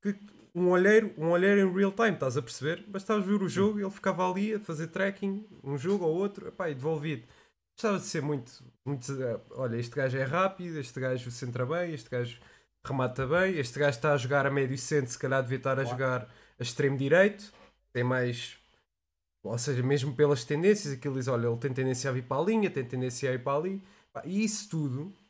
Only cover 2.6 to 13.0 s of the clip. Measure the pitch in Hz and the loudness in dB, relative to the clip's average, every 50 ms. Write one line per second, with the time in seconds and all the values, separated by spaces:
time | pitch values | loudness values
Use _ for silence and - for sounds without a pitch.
2.6 | 131 147 170 170 - - 196 196 196 - 220 214 190 185 208 208 196 175 127 175 | -2 -4 -4 -4 -6 -10 -10 -10 -2 0 0 0 2 2 2 2 2 0 2 2
3.6 | 196 208 214 208 202 190 196 - - 190 190 165 185 185 180 190 202 220 220 202 | 2 2 2 0 -4 -4 -6 -2 -2 -2 0 2 0 0 0 0 0 -2 -2 -4
4.6 | 208 - 165 147 165 165 - - 190 196 196 196 - 196 196 202 214 - - - | -4 -6 -6 -6 -6 -6 -2 -2 0 0 -2 -2 -4 -4 -4 -4 -8 -12 -20 -14
5.6 | - 135 143 143 123 175 202 202 180 160 156 180 196 202 202 - - - - - | -8 -6 -6 -2 0 0 0 2 2 0 0 2 0 -2 -4 -6 -12 -14 -8 -6
6.6 | 185 170 147 131 127 156 160 151 143 160 151 117 113 - - - _ _ _ _ | -4 -4 -4 -2 -2 -2 -2 -2 -2 -4 -6 -6 -8 -16 -20 -20 _ _ _ _
7.6 | _ _ _ - - 220 202 190 190 - - 165 139 147 147 139 123 - - - | _ _ _ -2 0 0 0 0 -2 -4 -4 -2 -2 0 -2 -4 -4 -10 -20 -20
8.6 | - - _ _ _ 131 143 131 123 - 139 135 131 120 113 98 - - - 127 | -20 -20 _ _ _ -6 -6 -6 -6 -8 -6 -4 -2 -4 -4 -4 -8 -12 -8 -4
9.6 | 131 123 117 117 117 120 - 143 135 131 127 135 131 127 147 175 190 190 190 - | -4 -2 -2 -4 -4 -4 -4 -2 -2 0 0 0 -2 0 0 0 0 0 -2 -4
10.6 | 180 175 165 151 135 - - 135 131 131 131 127 120 120 120 - - 123 120 123 | -10 -8 -6 -6 -8 -8 -8 -6 -4 -2 -2 -4 -6 -8 -10 -8 -8 -8 -4 -4
11.6 | 127 123 156 175 180 170 160 139 - - - 123 120 120 117 - - - - - | -4 -2 -2 -4 -4 -4 -6 -10 -10 -6 -4 -4 -4 -4 -6 -14 -20 -20 -20 -20
12.6 | _ _ _ _ _ - 135 135 | _ _ _ _ _ -6 -2 0